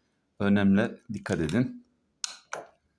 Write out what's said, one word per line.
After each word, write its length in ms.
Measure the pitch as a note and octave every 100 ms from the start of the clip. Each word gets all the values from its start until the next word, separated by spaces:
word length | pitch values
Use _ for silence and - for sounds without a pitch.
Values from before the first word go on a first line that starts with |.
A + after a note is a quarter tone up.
| _ _ _ -
önemli 600 | G2+ G2+ G2 G2 A#2 - -
dikkat 280 | G2+ - E2+
edin. 460 | D#2 G#2 C3 - - _ _ _ - - _ - - _ _